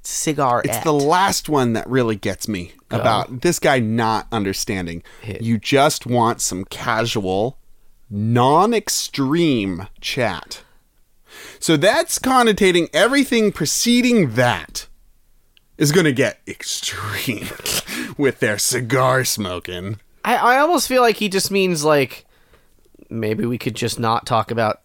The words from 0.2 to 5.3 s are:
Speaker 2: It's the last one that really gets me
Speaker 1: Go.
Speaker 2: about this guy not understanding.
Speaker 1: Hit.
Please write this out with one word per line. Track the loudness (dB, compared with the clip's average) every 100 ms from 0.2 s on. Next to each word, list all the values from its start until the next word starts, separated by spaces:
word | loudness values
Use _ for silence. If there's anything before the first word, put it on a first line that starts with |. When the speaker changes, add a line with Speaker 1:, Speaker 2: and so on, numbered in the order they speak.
| -4 0 0 0 0
Speaker 2:
It's | -2
the | 0
last | 2 2 2 2 -2 0
one | 0 2
that | -2 -2
really | 0 0 -2
gets | -4 -6 -6
me | -6 -8 -18 _
Speaker 1:
Go. | 0
Speaker 2:
about | 2 0 -2 -2
this | 0 2
guy | 2 2
not | 2 0 0 0 -2
understanding. | -2 -2 -4 -4 -4 -6 -10 -14 -16
Speaker 1:
Hit. | -12